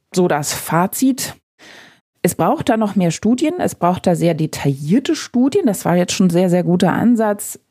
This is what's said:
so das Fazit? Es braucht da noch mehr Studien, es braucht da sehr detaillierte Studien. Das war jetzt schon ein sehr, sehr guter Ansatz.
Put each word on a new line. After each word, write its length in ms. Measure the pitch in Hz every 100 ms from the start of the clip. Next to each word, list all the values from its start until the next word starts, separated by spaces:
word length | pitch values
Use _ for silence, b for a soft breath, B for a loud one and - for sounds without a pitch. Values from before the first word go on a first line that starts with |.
| _ 185
so 120 | 180
das 260 | 147 147
Fazit? 840 | - - 160 190 - 262 262 - - _ _ B B B B _ _
Es 100 | 175
braucht 340 | - 170 311 -
da 100 | 226
noch 180 | 208 196
mehr 160 | 170
Studien, 420 | - 208 247 311 359
es 160 | 175 -
braucht 320 | 175 180 196
da 80 | 160
sehr 180 | 165
detaillierte 800 | 156 156 - 143 139 147 226 233 302
Studien. 520 | - 240 269 403 285
Das 180 | 190 170
war 100 | 175
jetzt 180 | 180
schon 140 | - 185
ein 40 |
sehr, 180 | 170 185
sehr 140 | 180
guter 300 | 165 175 185
Ansatz. 680 | - 226 226 220 208 - - _